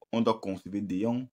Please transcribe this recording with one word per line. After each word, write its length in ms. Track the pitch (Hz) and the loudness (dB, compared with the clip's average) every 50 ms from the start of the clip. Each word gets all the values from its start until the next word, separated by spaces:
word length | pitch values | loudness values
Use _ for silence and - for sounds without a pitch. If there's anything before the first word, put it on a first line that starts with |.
| - - | -10 -2
On 80 | 113 117 | 0 4
doit 200 | 113 117 110 - | 4 4 2 2
conserver 420 | - 98 95 90 - 90 98 104 | -2 -6 -6 -6 -8 -6 -6 -6
De 160 | 104 92 92 92 | -4 -2 -2 0
Jong. 280 | 107 117 120 127 127 127 | 0 0 0 -2 -4 -8